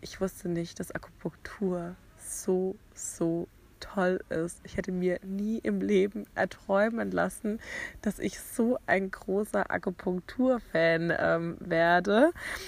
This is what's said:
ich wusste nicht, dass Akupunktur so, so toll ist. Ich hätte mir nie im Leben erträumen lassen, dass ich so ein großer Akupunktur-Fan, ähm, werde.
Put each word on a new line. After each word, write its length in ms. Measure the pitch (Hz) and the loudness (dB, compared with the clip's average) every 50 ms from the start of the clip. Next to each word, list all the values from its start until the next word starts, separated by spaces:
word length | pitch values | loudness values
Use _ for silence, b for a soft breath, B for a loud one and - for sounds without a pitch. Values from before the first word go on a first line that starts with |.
ich 180 | - - - - | -18 -12 -6 -4
wusste 280 | 190 185 - - - 175 | -4 -4 -4 -6 -6 -4
nicht, 300 | 170 170 170 170 - - | -4 -4 -4 -6 -8 -10
dass 120 | 180 - | -10 -8
Akupunktur 1040 | - 175 - - - - - 170 - - - - - - 208 185 180 175 170 175 185 - - - - | -10 -12 -12 -12 -14 -8 -8 -8 -8 -10 -16 -14 -6 -4 -2 -2 -2 -2 -6 -8 -12 -14 -18 -20 -20
so, 580 | - - - - - - - 185 185 185 190 202 - - - - | -18 -14 -10 -10 -6 0 0 2 2 2 0 -4 -6 -12 -20 -16
so 540 | - - - - - 170 165 165 170 170 - - - - - - - | -12 -10 -8 -4 -2 -2 0 0 -2 -4 -6 -12 -20 -20 -20 -18 -16
toll 400 | - - - 202 185 180 185 - - - | -14 -6 -2 0 2 2 2 0 -2 -4
ist. 300 | - 165 165 175 - - - | -4 -2 -2 -4 -6 -10 -14
Ich 140 | - - | -10 -6
hätte 140 | - 180 - | -6 -4 -2
mir 280 | 185 180 180 185 175 185 - | -2 0 0 0 0 -2 -4
nie 360 | 190 196 196 208 214 226 226 | -6 -6 -4 -2 -2 -2 -2
im 220 | - - 202 190 | -2 -2 0 0
Leben 440 | 190 202 208 185 196 202 - 208 208 - - | 2 4 4 4 4 2 0 -6 -10 -6 -2
erträumen 760 | - 190 185 - - - - 196 196 208 226 233 226 208 196 | -2 -2 -2 -2 -6 -2 2 4 4 4 4 2 -2 -2 -2
lassen, 480 | 180 175 170 190 - - - 214 214 226 B B B B B B B B | 0 2 0 0 0 -4 -4 -4 -4 -4 B B B B B B B B
dass 180 | - 214 - - | -4 -4 -2 -2
ich 200 | - 202 - - | -4 -4 -4 -6
so 400 | - - - - 226 233 254 - - | -14 -8 -2 0 2 2 2 0 2
ein 240 | - 175 190 196 190 | 0 2 2 0 -2
großer 580 | - - - - 190 202 214 - - 202 - - | -6 -8 -4 -2 0 0 0 0 0 -2 -2 0
Akupunktur-Fan, 1400 | - 180 - 202 180 - - 190 180 180 - - - - 254 262 254 220 - - - 165 165 165 165 165 170 170 160 | -2 -4 -2 -4 -4 -2 -2 -2 -2 -2 -4 -6 -2 0 2 2 2 0 -2 -2 2 4 4 4 4 4 2 2 2
ähm, 400 | - - 165 165 165 170 170 - - | 2 2 2 2 2 0 -2 -6 -6
werde. 720 | - 180 165 165 170 170 175 180 180 202 202 226 285 339 - B B B B B B | -4 0 2 4 6 6 6 6 6 6 6 8 6 6 4 B B B B B B